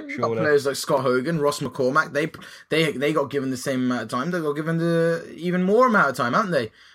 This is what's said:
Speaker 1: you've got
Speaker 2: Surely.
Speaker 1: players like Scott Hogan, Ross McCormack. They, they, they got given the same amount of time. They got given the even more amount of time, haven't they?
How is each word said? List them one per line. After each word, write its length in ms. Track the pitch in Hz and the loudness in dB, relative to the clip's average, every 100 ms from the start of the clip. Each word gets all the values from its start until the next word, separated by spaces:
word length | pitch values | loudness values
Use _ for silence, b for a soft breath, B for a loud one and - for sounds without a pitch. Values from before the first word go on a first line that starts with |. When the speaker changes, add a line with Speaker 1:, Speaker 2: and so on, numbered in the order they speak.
| 294 | -6
Speaker 1:
you've 140 | - | -4
got 80 | 117 | -2
Speaker 2:
Surely. 120 | 113 | 0
Speaker 1:
players 220 | 151 143 135 | 2 2 2
like 100 | 131 | -2
Scott 240 | - 143 | 0 0
Hogan, 400 | 131 127 135 170 | 2 2 0 0
Ross 180 | 143 143 | 0 0
McCormack. 520 | 135 - 127 151 151 | -6 -2 2 2 0
They, 180 | 143 160 - B B B | -2 -4 -6 B B B
they, 240 | 151 160 | 0 0
they 200 | 127 147 | 0 0
got 180 | 156 135 | 0 -2
given 200 | 139 131 | -2 -4
the 60 | 127 | -4
same 280 | 143 131 127 | -4 -2 0
amount 160 | 123 | -2
of 40 | 113 | -4
time. 200 | 127 156 | -4 -2
They 100 | 175 | -2
got 120 | 151 | -2
given 260 | 143 160 165 | -2 -2 0
the 500 | 170 165 165 165 - - | 2 2 2 0 -6 -8
even 280 | 175 180 | -2 0
more 240 | 185 220 254 | 2 4 6
amount 220 | 202 143 | 4 2
of 60 | 127 | 2
time, 180 | 120 | 0
haven't 180 | 170 202 | 0 0
they? 180 | 147 110 b b | 0 -2 b b